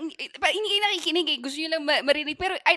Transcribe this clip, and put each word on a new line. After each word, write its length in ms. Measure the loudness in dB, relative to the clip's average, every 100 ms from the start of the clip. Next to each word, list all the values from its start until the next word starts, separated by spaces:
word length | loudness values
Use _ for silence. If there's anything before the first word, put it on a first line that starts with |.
| -6
eh, 160 | -8 -12 0
parang 200 | 0 2
hindi 120 | 2
kayo 140 | 2
nakikinig 420 | 2 0 0 0 0
eh. 100 | -2
Gusto 160 | -4 -4
nyo 120 | -2
lang 100 | -2
ma-, 200 | 2 0
marinig. 320 | 2 -2 -4 -4
Pero 160 | -2 0
I, 120 | 2